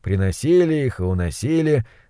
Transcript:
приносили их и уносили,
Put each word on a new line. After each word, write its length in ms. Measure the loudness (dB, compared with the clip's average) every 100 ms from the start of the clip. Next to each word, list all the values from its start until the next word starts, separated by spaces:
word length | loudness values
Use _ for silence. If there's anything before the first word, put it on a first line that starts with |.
приносили 720 | -4 0 0 -2 2 4 4 0
их 240 | -2 -2
и 40 |
уносили, 800 | -2 -2 -2 -4 -2 0 2 0 -2 _ _